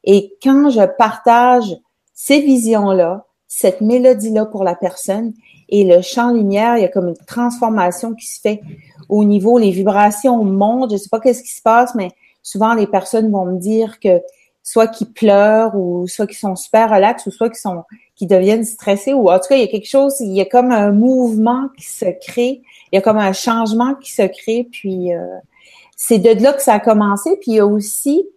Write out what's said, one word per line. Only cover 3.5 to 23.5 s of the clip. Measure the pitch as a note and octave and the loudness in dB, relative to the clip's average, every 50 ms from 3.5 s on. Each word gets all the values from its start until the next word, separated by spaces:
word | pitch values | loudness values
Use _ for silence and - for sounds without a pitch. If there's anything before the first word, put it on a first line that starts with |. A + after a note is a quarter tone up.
| - - - G3 F#3 - | -6 -2 0 0 0 0
mélodie-là | G#3 A3 A#3+ B3+ B3 B3+ B3+ G#3 G#3 A3+ A3 G#3+ G#3+ | 0 0 2 4 4 4 4 2 -2 -2 -2 -2 -2
pour | G#3+ G#3+ G3+ | -4 -6 -4
la | F#3+ F3+ F3 | -4 -4 -4
personne | - G3+ F3+ F3+ - - - F#3+ G#3+ A3+ A3+ A3 _ _ _ _ _ _ _ | -4 -6 -6 -6 -6 -6 -6 -6 -4 -6 -8 -10 _ _ _ _ _ _ _
et | - G#3 G3+ | 2 2 6
le | F#3 F3 F3+ | 6 4 4
chant | F#3 - - A#3+ A#3 B3 | 4 0 -4 -2 -2 0
lumière, | A#3+ A#3 G#3 G3 G3 G3+ A3 A#3 A#3+ | 0 0 0 0 0 0 0 0 0
il | A#3 | 0
y | G3 | 0
a | F3+ | -2
comme | - G3 F3+ F3 | -2 -4 -4 -4
une | E3 _ _ | -8 _ _
transformation | - - - - C#3+ - - A#3+ A3+ A3 G#3 F3+ F3+ F3+ - - A3+ A3+ | -12 -6 -4 -4 -4 -4 -4 -4 -2 0 0 -2 -2 -2 -6 -10 -10 -10
qui | A3+ - | -12 -14
se | - - - | -18 -18 -6
fait | - G#3+ G#3+ G#3 - - - - _ _ _ - - _ | -6 -6 -6 -6 -12 -20 -20 -20 _ _ _ -20 -8 _
au | G3+ G#3 G#3 | 0 0 2
niveau, | G3+ G#3 G3+ F#3 A3+ A#3+ | 2 2 2 2 2 2
les | B3 A3 G3 | 4 2 2
vibrations | F3+ F#3 G3 G#3 F#3+ G3+ G#3 G#3 G#3+ - - C4 A#3+ A#3 A3 | 0 0 -2 0 2 4 2 2 2 0 -2 0 0 0 0
montent, | F#3+ F#3+ G3 G3+ G#3+ A#3 B3+ C4 A#3 | -2 0 0 0 0 0 -2 -4 -4
je | G#3 G3 | -6 -8
sais | - - | -6 -6
pas | - A3 | -6 -2
qu'est-ce | - C4 A#3+ A#3+ | 0 0 -2 -2
qui | - - | -8 -16
se | - - | -18 -4
passe, | _ A3 A3+ A#3+ B3 B3 B3 | _ 2 4 4 2 2 -2
mais | A3+ F#3+ F3 _ _ _ _ _ _ | -8 -8 -8 _ _ _ _ _ _
souvent | _ - - G3 A3 A3 A#3 | _ -12 -4 -2 0 0 0
les | A3 G3+ | 0 0
personnes | G#3 G#3 F#3+ F#3 - - A3 A3 A3 | 0 -2 -4 -4 -2 -4 -2 -2 0
vont | G#3 F#3+ F#3 | -2 -2 -4
me | F3+ F#3 F3+ | -4 -6 -6
dire | F3 G#3 A3 A3 A3+ G#3+ - _ | -4 -2 -2 -2 -2 -4 -8 _
que | - G3 F3+ F3 F3+ - _ _ _ _ _ _ | 0 2 2 2 0 -6 _ _ _ _ _ _
soit | _ - - A#3 A3 | _ -4 0 0 0
qu'ils | A3+ A3+ - G#3+ - | 0 -2 -10 -12 -12
pleurent | _ - A3+ G#3 G3 G3+ G3+ G#3+ A3 A3 A3+ A3 G3 | _ 0 2 4 4 4 4 4 4 2 0 0 -2
ou | G3+ F3+ F3 F3 F3+ F3+ | -4 -4 -4 -4 -6 -6
soit | F#3 - - G#3+ | -8 -6 -6 -8
qu'ils | G#3 - | -8 -8
sont | - - G3 F#3 | -8 -8 -8 -8
super | F3 - - - A3 A3+ A3 | -8 -6 0 0 2 2 4
relax | A3 G3 G3 A3 A#3+ - - | 2 2 2 2 0 -4 -10
ou | G3+ | -14
soit | - _ A3+ A#3 | -6 _ -6 -6
qu'ils | A#3 - | -6 -8
sont, | - G3+ F3+ E3+ E3+ _ G#3+ _ _ _ _ | -10 -8 -10 -10 -12 _ -20 _ _ _ _
qu'ils | _ G3+ E3 | _ -2 2
deviennent | G3 F#3 F#3 G3+ G#3+ A#3 A3 | 2 2 4 2 0 0 -2
stressés | A3 - - - G#3 G3 G3+ - C4+ C#4 | -6 -10 -8 -4 -4 -4 -2 -2 -2 0
ou | C4+ A3 F3 | 2 2 4
en | F3+ F#3+ | 2 2
tout | C#4 - | 2 2
cas, | C#4 | 2
il | C4+ | 2
y | A3+ | 2
a | F#3+ | 0
quelque | - G3+ - - | -4 -8 -8 -2
chose, | - C4+ C#4 C#4 C4+ C4+ | 0 0 0 0 -2 -4
il | A#3+ G3 | -8 -4
y | F#3+ G3 | -2 -2
a | F#3+ | -2
comme | F#3+ - B3 B3 B3+ | 2 2 2 2 2
un | A#3+ G#3+ G#3 G#3 | 0 2 2 2
mouvement | G3+ G#3 A#3 B3+ C4 B3+ B3 A#3 A3 G#3+ A3 A#3 A#3+ C4 C4+ C4+ _ - | 2 2 2 2 2 2 0 0 0 0 0 0 0 -2 -4 -8 _ -16
qui | - | -20
se | - - - A3+ | -20 -12 -6 -6
crée, | F#3 F3 - - - - A#3+ A#3+ B3+ C4+ B3 _ _ _ - _ _ | -6 -6 -8 -16 -10 -4 -4 -4 -4 -4 -8 _ _ _ -20 _ _
il | - | -4
y | G3 | 0
a | |
comme | G3 A3+ G#3+ G#3+ | 2 2 0 2
un | G#3 F#3+ | 0 -2
changement | F#3+ - - B3 | -2 -4 -4 -2